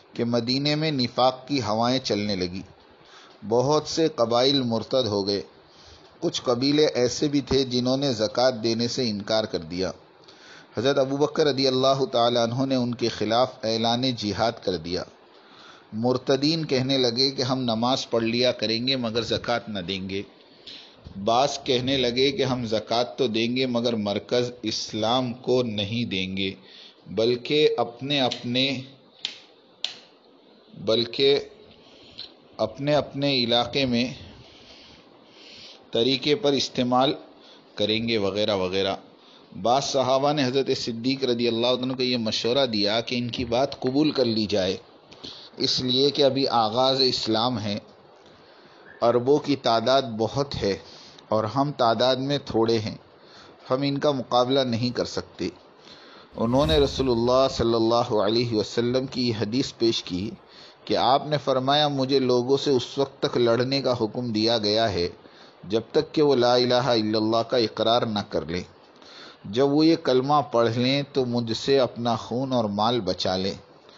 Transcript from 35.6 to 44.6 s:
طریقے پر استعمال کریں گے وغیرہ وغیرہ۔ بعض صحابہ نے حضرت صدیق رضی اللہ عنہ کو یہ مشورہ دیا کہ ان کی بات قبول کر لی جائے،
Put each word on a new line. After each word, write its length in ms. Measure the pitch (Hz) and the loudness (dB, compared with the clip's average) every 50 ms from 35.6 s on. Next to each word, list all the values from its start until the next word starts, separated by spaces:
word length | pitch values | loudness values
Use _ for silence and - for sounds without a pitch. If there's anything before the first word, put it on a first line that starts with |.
| - - - - - - | -20 -20 -20 -20 -12 -6
طریقے 440 | - 113 117 127 135 127 - 156 147 | -2 0 0 2 0 0 0 0 0
پر 160 | - 147 143 | 2 2 2
استعمال 640 | 143 127 120 - - 135 127 123 127 127 131 143 151 - - - - - - - - - - - - | 0 0 0 -2 -2 -2 0 2 2 2 2 2 0 -4 -8 -18 -20 -20 -20 -20 -20 -20 -20 -14 -6
کریں 320 | - 104 104 110 113 117 117 | -4 -2 -2 -2 -2 -2 0
گے 100 | 117 107 | 0 0
وغیرہ 380 | 98 95 92 104 107 110 104 | 0 0 0 0 0 0 0
وغیرہ۔ 400 | 95 92 90 92 95 95 98 98 - - - - - - - - - - - - 95 | 0 -2 -2 0 0 0 -2 -2 -6 -8 -16 -20 -20 -20 -20 -20 -20 -20 -18 -10 -4
بعض 220 | 92 113 123 139 139 | 0 2 2 2 0
صحابہ 500 | - - 139 127 127 135 135 139 147 147 | 0 0 0 0 2 2 2 2 0 0
نے 120 | 151 135 | 0 0
حضرت 240 | 127 127 135 131 131 131 - | 0 0 0 0 0 -2 -2
صدیق 460 | - 127 117 117 117 131 135 135 135 | -4 -6 -6 -4 -2 -2 -2 0 0
رضی 240 | 123 120 117 120 117 | 0 0 0 0 0
اللہ 200 | 113 113 117 123 | 0 0 0 0
عنہ 260 | 127 123 127 131 131 | 0 0 -2 -4 -4
کو 100 | 127 127 | -2 -2
یہ 140 | 127 123 120 | -2 -2 -2
مشورہ 480 | 113 113 113 - - 113 123 139 139 | -2 -4 -4 -2 -2 0 0 0 0
دیا 360 | 123 110 104 101 101 107 117 | 0 0 0 0 0 0 -2
کہ 140 | 117 - 127 | -2 -4 -4
ان 140 | 123 123 120 | -6 -4 -6
کی 160 | 117 - 127 | -6 -6 -4
بات 340 | 117 117 120 139 139 - - | -2 0 0 0 -2 -4 -4
قبول 320 | - 127 131 143 156 147 | -4 -2 0 2 2 2
کر 140 | - 135 127 | 2 0 0
لی 200 | 117 110 110 107 | 0 0 0 -2
جائے، 320 | 98 101 101 | 0 0 0